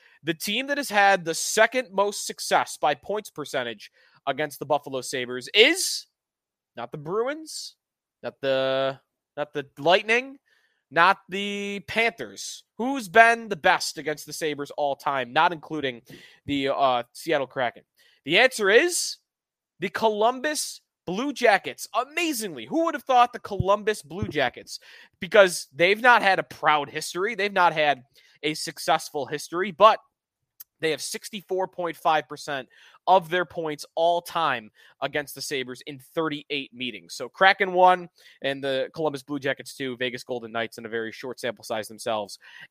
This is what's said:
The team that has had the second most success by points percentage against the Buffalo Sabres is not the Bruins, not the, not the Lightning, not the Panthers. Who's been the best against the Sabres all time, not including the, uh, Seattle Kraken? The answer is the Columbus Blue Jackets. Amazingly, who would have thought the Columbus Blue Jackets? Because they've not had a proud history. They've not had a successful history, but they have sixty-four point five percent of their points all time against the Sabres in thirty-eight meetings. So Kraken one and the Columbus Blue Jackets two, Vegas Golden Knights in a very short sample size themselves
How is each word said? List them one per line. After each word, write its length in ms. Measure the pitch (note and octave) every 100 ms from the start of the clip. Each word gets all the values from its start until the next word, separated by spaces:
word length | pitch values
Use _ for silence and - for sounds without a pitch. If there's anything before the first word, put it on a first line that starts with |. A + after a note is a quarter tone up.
| _ _
The 100 | C#3+
team 340 | D#3+ - G#3+ C#4
that 100 | C#4+
has 120 | B3+
had 340 | G#3 G3 F#3+
the 100 | E3
second 540 | D#3+ - - A3+ B3+ A#3+
most 360 | F#3+ G3+ G#3 -
success 500 | G#3 - F3+ B2 -
by 180 | D#3 C#3+
points 340 | - G#3 -
percentage 640 | - C#3 C#3+ A#2 G#2+ - _ _ _ -
against 320 | C3+ D3+ -
the 60 | C#3+
Buffalo 340 | D3 - C3+
Sabres 480 | B2 C3+ B2 B2+ C3 G#3
is 500 | C4+ F#4 - - - _ _ _ _ _ _ A#2+
not 160 | B2
the 60 | D#3+
Bruins, 760 | D3 G#3 B3 D#4 D#4 - - - _ _ _ _
not 140 | A#2+ -
the, 580 | C3+ C3 C3+ C3+ C3+ C3+ _ _ _ -
not 160 | D3
the 120 | D3+ C3+ -
Lightning, 580 | D3+ G3 G#3+ A#3 C4+ C#4 _ _ _ _ _
not 280 | D#3+ F3 G3 -
the 520 | G3 G3+ G3+ G3+ G3+ -
Panthers. 800 | A3 A3+ A3+ G#2+ G2 - - - -
Who's 300 | B3 C#4 G3+
been 400 | A3 A#3 A#3 A3+
the 80 | F3+
best 420 | F#3 E3 - D#3+
against 280 | D3 D3+ -
the 80 |
Sabres 360 | - D#3+ C#3+ C#3+
all 260 | - C#3+ C3+
time, 340 | D3+ C#3 A#2+
not 220 | C#3+ F3
including 480 | E3 - D#3 C3+ A#2+ - - - _ -
the, 240 | C#3+ C3+ -
uh, 280 | C3+ B2 A#2+
Seattle 340 | - D#3+ D3 B2+
Kraken? 360 | C#3 A#2+ G2+ _ _ _ _ C3+
The 120 | F3+
answer 320 | B3+ - G3
is 480 | A3+ F4 E4+ - - _ _ _ _ _ -
the 100 | F#3
Columbus 920 | - A3 G#3+ A3 B3+ D4+ D4+ - - _ _ -
Blue 260 | F#3+ C#4+
Jackets. 540 | A#3+ A#3 F#3+ C#3 A#2+ - G#3+
Amazingly, 720 | C4 D#4 E4+ B3 G#3+ C#3 A2
who 180 | C4+ E4
would 80 |
have 100 | C#4+
thought 300 | - B3 A#3+
the 60 | G#3+
Columbus 640 | - G3 F3+ G#3 G#3 G#3
Blue 240 | - F3 G3+
Jackets? 520 | D3+ B2 A2+ G2+ - - - - _
Because 480 | F#3 A3 F#3+ E3 -
they've 260 | C3+ F3 G#3+
not 220 | B3 A#3
had 160 | G3 F3+
a 60 |
proud 480 | D3+ - D#3 D3+ C3+
history. 420 | D3+ - E3+ G#3
They've 180 | G#3 G3+
not 220 | G3 F3
had 300 | D#3 D3 C3 - _ _ _
a 100 | D3+
successful 720 | D3+ - - - D#3+ - D3 C3
history, 460 | D3 - E3+ G3+
but 280 | E3 G#3+ G3+ _ _ _ _ _ - - _
they 100 | D#3
have 120 | C#3+
sixty-four 640 | - A3 - G#3+ - F#3 F#3
point 280 | - E3+ D#3
five 320 | E3 D#3 D3
percent 400 | D3 - C#3 A#2+ _ - _ -
of 240 | F#3+ D#3+
their 160 | F3+ F3
points 400 | F3 D#3+ D3 -
all 260 | - E3+ F3
time 520 | - E3+ D#3 B2 G#2+ _ _ -
against 360 | C#3 D3 C#3+ C#3
the 60 |
Sabres 420 | - C#3 B2+ B2 -
in 140 | C#3 - E3
thirty-eight 580 | D#3+ D3 - C#3+ C3+
meetings. 400 | A#2+ B2+ G2+ E2+
So 160 | - B2
Kraken 440 | - F#3+ G3 F#3+
one 360 | F3+ F3+ F3+ F3 _ - -
and 220 | C#3 C#3
the 260 | C#3 C3 C3 -
Columbus 260 | D3+ C#3
Blue 160 | - C#3+
Jackets 380 | C#3 C3 C3 -
two, 200 | C3 A#2+
Vegas 260 | B2+ A#2+
Golden 280 | - B2 A2+
Knights 280 | A#2 A2+ -
in 80 | A2+
a 20 |
very 220 | A2+ A2+
short 280 | - C3 A#2
sample 240 | B2 G#2+
size 240 | - A2 G#2+
themselves 520 | G#2+ A#2+ A2 G2 - - - -